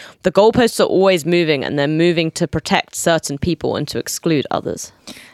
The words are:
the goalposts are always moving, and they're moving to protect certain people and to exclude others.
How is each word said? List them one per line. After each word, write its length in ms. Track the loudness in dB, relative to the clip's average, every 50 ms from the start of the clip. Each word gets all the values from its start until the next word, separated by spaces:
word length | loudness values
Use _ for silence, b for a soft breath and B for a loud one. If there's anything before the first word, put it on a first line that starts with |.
| B B B B
the 80 | B 0
goalposts 480 | 4 4 4 6 6 4 2 2 2 2
are 40 | 0
always 400 | 2 2 4 4 4 2 2 0
moving, 400 | 0 0 2 2 2 0 0 -2
and 140 | -2 -2 0
they're 100 | 0 0
moving 420 | 2 2 2 2 2 0 0 -2
to 140 | -2 -4 -4
protect 480 | -4 -4 -4 -2 -2 -2 -2 -2 _ -8
certain 440 | -4 0 0 0 0 0 -4 -8 -6
people 360 | -4 -4 -4 -2 -2 -4 -2
and 140 | -4 -4 -6
to 100 | -6 -8
exclude 480 | -8 -8 -8 -6 -2 0 0 0 0 -2
others. 420 | -4 -4 -4 -4 -8 -10 -12 -16 -18 B B B B B B B